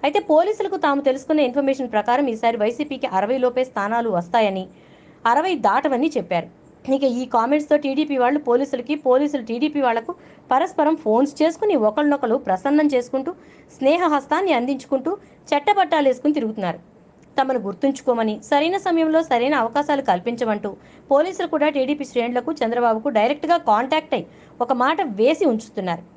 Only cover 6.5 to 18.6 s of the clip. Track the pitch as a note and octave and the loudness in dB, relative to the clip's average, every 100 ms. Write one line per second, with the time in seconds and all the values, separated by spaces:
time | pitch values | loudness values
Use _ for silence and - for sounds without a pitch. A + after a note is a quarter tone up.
6.5 | - - - - C4+ C4+ A#3+ B3+ B3 A#3 | -14 -20 -20 -2 0 2 0 -2 0 2
7.5 | D4 D4 D4 C#4+ C4+ D4+ C4+ B3 D4 D4 | 0 2 0 2 -2 -2 2 2 2 2
8.5 | A#3+ C4+ B3 A#3 D4 C4+ B3+ D4 C#4+ A3 | 0 0 -4 -4 -4 2 2 2 -2 -4
9.5 | A#3 D4+ D4 C4 A3+ A#3 F4 - - - | -2 -2 0 0 0 -4 -14 -14 -20 -2
10.5 | C4 E4+ - D4+ D#4 - A3 C#4 - D#4 | 0 0 0 0 0 0 2 2 2 0
11.5 | E4 G#4+ E4 G#3+ G#3+ D4 C#4+ B3 A#3 - | 2 0 2 2 0 0 0 0 -2 -2
12.5 | F#3 C#4 D4 D4+ C4 A#3+ C4 C4+ - - | -2 2 2 2 0 -2 -4 -4 -10 -16
13.5 | - - - C4 E4 F4 D4 C4+ D#4 G4 | -20 -20 -2 2 2 2 0 0 -2 0
14.5 | C4+ B3 C4+ - C4+ C4+ G4+ - - - | 0 0 -4 -4 -4 -2 -8 -10 -20 -4
15.5 | D4 D4 G4+ F4+ D#4+ C#4 B3+ D4 D4+ A3+ | -2 2 2 2 4 2 2 0 0 -2
16.5 | A3 F#3 D#3+ - - - _ - - C4 | -4 -4 -6 -12 -20 -20 _ -10 -2 0
17.5 | B3+ G3 F#3+ C#4 C4+ - A#3+ A3 G#3+ - | 0 -2 -2 -2 -2 0 0 0 -2 0
18.5 | C#4+ | 0